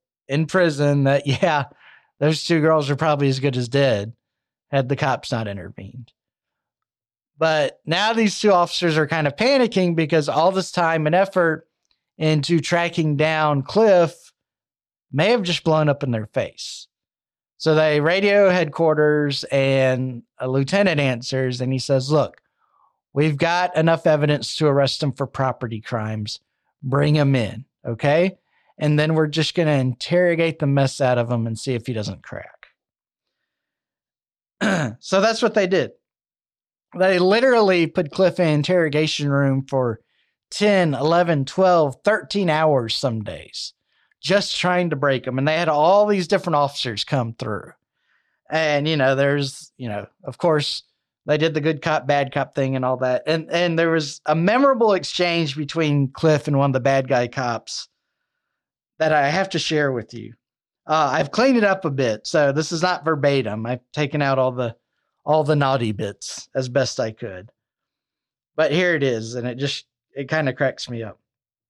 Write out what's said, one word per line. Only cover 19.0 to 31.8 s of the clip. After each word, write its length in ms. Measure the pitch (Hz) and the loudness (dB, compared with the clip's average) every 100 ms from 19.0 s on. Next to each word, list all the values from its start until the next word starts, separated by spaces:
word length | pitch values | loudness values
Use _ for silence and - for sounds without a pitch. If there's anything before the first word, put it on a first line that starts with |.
| 151 151 147 139 | 2 2 0 -4
and 800 | - 139 135 135 131 127 131 120 - - | -2 0 2 2 2 0 -2 -8 -14 -10
a 100 | 131 | -4
lieutenant 520 | 131 139 196 202 151 | -2 0 0 2 2
answers 600 | 135 120 123 131 131 123 | 0 -2 -4 -4 -2 -4
and 120 | 127 | -4
he 60 | 131 | -4
says, 320 | - 135 131 | 0 0 2
"Look, 320 | 151 117 - _ _ _ _ _ _ _ | 0 0 -4 _ _ _ _ _ _ _
we've 240 | 139 156 143 | 0 0 2
got 380 | 165 175 180 160 | 0 2 0 2
enough 300 | 160 165 - | 2 2 2
evidence 500 | 151 147 147 - - | 2 2 0 -2 0
to 100 | 156 | 2
arrest 360 | 139 135 - | 4 2 0
him 100 | 147 | -4
for 140 | - 135 | -4 -6
property 540 | - 131 120 120 110 | -2 -4 -2 -6 -8
crimes. 600 | - 117 107 110 104 - _ _ _ _ | -6 -6 -4 -6 -8 -10 _ _ _ _
Bring 320 | 135 135 147 | -4 0 2
him 200 | 151 139 | 2 2
in, 300 | 135 107 - - _ - | 2 0 -6 -16 _ -10
okay? 500 | 113 143 151 185 185 _ _ _ - | -4 2 2 2 -2 _ _ _ -6
And 200 | 151 151 | 0 2
then 160 | 151 | 2
we're 120 | 160 151 | 0 0
just 280 | 151 151 | 0 -2
gonna 160 | - 160 | 0 0
interrogate 840 | 143 131 120 - 175 180 170 165 165 | 2 0 -4 -2 0 2 2 0 -2
the 80 | 143 | 0
mess 340 | 139 135 - | 2 0 0
out 180 | 135 123 | 0 2
of 120 | 117 | 0
him 160 | 123 117 | -2 -4
and 120 | 110 | -6
see 160 | - | -6
if 120 | 123 | -6